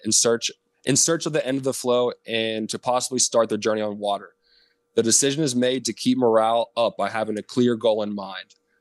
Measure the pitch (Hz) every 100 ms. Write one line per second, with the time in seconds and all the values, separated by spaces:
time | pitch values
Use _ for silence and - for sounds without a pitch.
0 | 113 - 120 117 - - _ _ - 139
1 | - 165 160 151 123 135 135 120 123 123
2 | 123 - - 113 113 110 107 107 127 123
3 | - 127 - 120 113 107 110 107 107 104
4 | 101 98 98 _ _ _ _ _ _ -
5 | 113 - 139 139 151 123 123 131 120 107
6 | - 127 120 110 113 117 113 - 110 -
7 | 98 110 110 107 - 127 120 113 117 110
8 | 104 101 95 92 - _ _ _